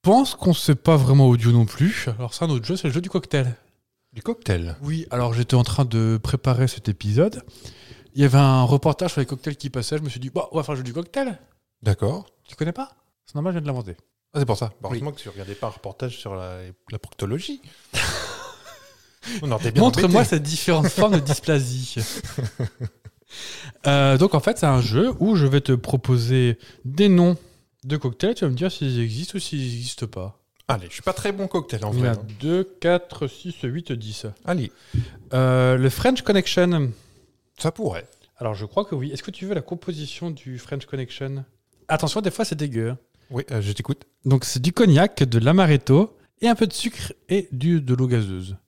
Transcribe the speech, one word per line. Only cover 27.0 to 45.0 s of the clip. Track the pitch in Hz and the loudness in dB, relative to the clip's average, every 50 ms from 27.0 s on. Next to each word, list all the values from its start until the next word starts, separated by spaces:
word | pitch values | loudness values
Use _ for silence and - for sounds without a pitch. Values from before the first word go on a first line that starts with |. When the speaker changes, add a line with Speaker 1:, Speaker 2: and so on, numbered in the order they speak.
| 202 202 | 4 6
Speaker 1:
noms | 185 175 175 175 180 - - - _ _ _ _ _ _ | 6 6 6 4 2 0 -6 -20 _ _ _ _ _ _
de | - 131 147 | -6 -6 -6
cocktails. | 147 - 127 117 _ - 208 240 | -4 -4 -6 -4 _ -2 -2 0
Tu | - 185 | 0 -2
vas | 147 | -2
me | 127 | 0
dire | 123 175 185 | 0 -2 -4
s'ils | - - 151 135 123 120 | -4 -4 -4 -2 -2 -2
existent | 117 117 107 123 175 - - | -2 -2 -4 -6 -8 -8 -10
ou | 190 | -10
s'ils | - - 156 143 | -8 -6 -6 -6
n'existent | 131 123 120 117 120 123 - - 123 | -6 -6 -8 -8 -10 -12 -10 -10 -10
pas. | 107 - 95 92 101 - _ _ _ _ _ _ | -10 -10 -12 -12 -12 -14 _ _ _ _ _ _
Speaker 2:
Allez, | - 131 98 90 87 | -6 -6 -6 -6 -12
je | - | -16
suis | - | -6
pas | - 185 | -6 -6
très | 185 - - 208 | -6 -2 -4 -6
bon | 202 196 196 | -4 -4 -6
cocktail | 180 - 180 147 - - 107 110 | -4 -4 -4 -4 -4 -8 -6 -4
en | 107 | -4
Speaker 1:
Il | 110 | -2
y | 123 | 0
en | 123 | 0
Speaker 2:
vrai, | 123 | 0
Speaker 1:
a | |
Speaker 2:
hein. | 113 101 107 104 107 104 | 0 -2 -6 -14 -12 -6
Speaker 1:
deux, | 135 151 170 185 190 190 - _ | -4 -2 0 0 -2 -4 -8 _
quatre, | - 170 180 175 175 - - - 151 | 0 2 2 2 -2 -8 -10 -8 -8
six, | 131 - - - 180 170 - - | -8 -8 -12 -14 -14 -10 -8 -8
huit, | 123 127 170 170 - | -6 -6 -8 -8 -8
dix. | 131 117 107 107 107 - - 110 98 _ _ | -8 -8 -8 -10 -12 -10 -12 -14 -14 _ _
Speaker 2:
Allez. | 165 180 175 120 98 _ _ _ - - - 117 - - - - - - | -4 -4 -4 -4 -6 _ _ _ -6 -4 -4 -4 -4 -12 -20 -12 -2 0
Speaker 1:
Euh, | 131 131 127 127 127 127 127 127 | 2 2 4 4 4 4 4 4
le | 127 127 131 | 4 2 0
French | - - - 254 262 - | 0 2 0 2 0 2
Connection. | - - 202 190 180 - - 185 180 180 175 160 143 123 107 - _ _ _ _ _ _ _ _ _ _ _ - | 0 2 2 2 2 2 2 2 2 2 2 0 0 -2 -4 -8 _ _ _ _ _ _ _ _ _ _ _ -6
Speaker 2:
Ça | - 160 | -6 -6
pourrait. | - - 220 135 90 85 - _ _ _ _ _ _ _ | -4 -4 -6 -6 -6 -6 -10 _ _ _ _ _ _ _
Speaker 1:
Alors | 120 110 107 | -6 -6 -6
je | 95 107 | -6 -10
crois | 104 - 196 208 | -4 -4 -4 -4
que | 202 165 | -2 -6
oui. | 135 127 147 | -6 -6 -6
Est-ce | 139 - | -8 -10
que | - - | -12 -14
tu | 185 - 185 | -14 -12 -8
veux | 196 208 | -6 -6
la | 160 | -6
composition | - - 180 170 - - 165 151 151 131 - - 175 170 | -6 -8 -12 -10 -8 -10 -10 -10 -10 -12 -12 -10 -10 -10
du | 156 131 - 131 127 120 | -10 -10 -12 -14 -14 -14
French | - - 147 139 - | -10 -10 -10 -10 -10
Connection ? | _ - 135 127 123 - - 139 135 139 139 131 _ _ _ _ _ _ _ _ - | _ -10 -10 -8 -10 -10 -12 -10 -10 -8 -10 -12 _ _ _ _ _ _ _ _ -4
Attention, | 170 156 - 147 - 214 | -2 -2 -2 -2 -2 -2
des | 208 180 | -4 -4
fois | - - 220 | -2 -2 -4
c'est | - - | -4 -4
dégueu, | 143 151 143 120 113 113 113 | -6 -6 -4 -4 -4 -4 -4
hein. | 131 131 _ _ _ _ _ _ | -6 -10 _ _ _ _ _ _
Speaker 2:
Oui, | 123 120 - - | -10 -10 -8 -4
euh, | 131 110 | -4 -4
je | 101 101 | -2 -4
t'écoute. | 101 - - - - _ - _ _ _ _ | -4 -6 -4 -6 -6 _ -8 _ _ _ _
Speaker 1:
Donc | 131 135 131 - | 2 2 2 2
c'est | - - 131 | -2 -6 -2
du | 123 175 | -2 0
cognac, | 175 - 240 190 143 143 | 2 4 6 8 8 6